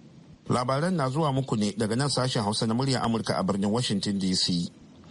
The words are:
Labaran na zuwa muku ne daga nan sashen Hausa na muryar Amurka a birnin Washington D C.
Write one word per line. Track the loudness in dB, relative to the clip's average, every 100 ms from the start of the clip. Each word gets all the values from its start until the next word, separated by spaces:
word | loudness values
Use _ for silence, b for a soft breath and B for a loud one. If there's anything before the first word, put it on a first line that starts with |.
| -20 -20 -20 -12 -2
Labaran | 0 0 0 0 0
na | 0
zuwa | 2 2
muku | 2 0 0
ne | 0 0
daga | 0 0
nan | 0
sashen | 0 0 0
Hausa | 0 0 0
na |
muryar | 0 0 0
Amurka | 0 0 0 0
a |
birnin | 0 0 0
Washington | 0 0 -2 0 0
D | 0
C. | 0 0 0 -2 -8 -20 -20 -20